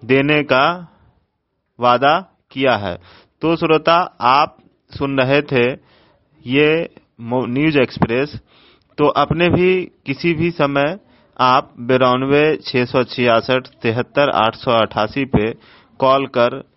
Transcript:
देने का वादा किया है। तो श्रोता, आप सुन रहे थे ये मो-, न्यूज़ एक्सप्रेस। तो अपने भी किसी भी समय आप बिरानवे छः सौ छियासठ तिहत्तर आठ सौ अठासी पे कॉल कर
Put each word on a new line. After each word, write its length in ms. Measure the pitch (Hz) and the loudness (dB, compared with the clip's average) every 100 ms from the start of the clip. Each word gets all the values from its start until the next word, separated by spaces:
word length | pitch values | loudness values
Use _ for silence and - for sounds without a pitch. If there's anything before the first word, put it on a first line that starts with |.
| 113 | 2
देने 380 | 135 139 151 | 0 2 0
का 500 | 147 127 147 175 170 _ _ _ _ _ _ _ _ _ | 2 2 2 -2 -10 _ _ _ _ _ _ _ _ _
वादा 580 | 120 123 139 165 190 _ _ | 0 2 2 0 -2 _ _
किया 240 | 131 135 113 | -4 0 0
है। 240 | 101 87 - - _ _ | -2 -10 -14 -20 _ _
तो 140 | 156 165 | -4 -2
श्रोता, 640 | 165 156 156 170 180 _ | 0 0 2 0 0 _
आप 360 | 120 135 156 _ _ _ _ - | 2 2 2 _ _ _ _ -10
सुन 220 | 139 139 | -6 -2
रहे 220 | 131 143 | 0 0
थे 360 | 143 135 120 139 _ _ _ _ _ _ 120 | 0 0 0 -2 _ _ _ _ _ _ -4
ये 440 | 135 151 160 170 - _ _ | 0 2 0 -4 -12 _ _
मो-, 260 | 117 123 117 | -6 -4 -2
न्यूज़ 320 | 123 151 143 | -2 0 0
एक्सप्रेस। 600 | 123 - - 117 147 - _ _ _ _ _ - | 0 -2 -2 -2 -4 -8 _ _ _ _ _ -2
तो 100 | 147 | 0
अपने 420 | - 143 147 175 | 2 -2 0 0
भी 420 | 170 180 185 175 _ - | 2 2 0 -4 _ -12
किसी 280 | 135 175 | -4 -2
भी 180 | 160 170 | -2 -4
समय 480 | 170 143 143 143 185 _ _ _ _ | -2 -2 0 -2 -4 _ _ _ _
आप 340 | 127 127 147 - | 2 2 0 -14
बिरानवे 760 | 120 127 127 127 135 143 151 156 | -2 2 2 0 0 2 2 -2
छः 300 | - 127 123 | -4 -4 -2
सौ 180 | 135 | -2
छियासठ 640 | 120 - 123 113 - 127 127 | -2 -2 2 2 2 -4 -4
तिहत्तर 600 | _ 120 113 120 - 143 | _ -4 -4 -4 0 0
आठ 260 | - 110 - | 2 0 -2
सौ 160 | - | -2
अठासी 540 | 117 107 - 107 139 131 | 0 0 -2 -4 -4 -2
पे 260 | - 107 - - - _ _ | -2 -2 -8 -18 -20 _ _
कॉल 260 | 131 135 139 | 0 2 0
कर 380 | 127 120 135 - | 0 0 -2 -16